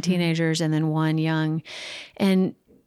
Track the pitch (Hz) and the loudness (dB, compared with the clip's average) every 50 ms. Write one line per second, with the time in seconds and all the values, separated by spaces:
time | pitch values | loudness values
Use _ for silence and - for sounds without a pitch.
0 | 180 175 180 175 175 170 160 160 165 160 160 160 170 156 156 151 160 160 156 156 | 2 0 0 2 2 0 2 2 0 0 0 0 0 0 0 2 0 0 0 0
1 | 160 156 156 160 156 160 160 160 156 156 156 160 - - - - - - - - | 0 0 0 0 0 0 0 0 0 0 -2 -4 -6 -8 -14 -14 -14 -14 -14 -16
2 | - - - - - 190 190 185 185 180 - _ _ _ - _ _ | -18 -14 -6 0 2 2 4 4 2 0 -2 _ _ _ -20 _ _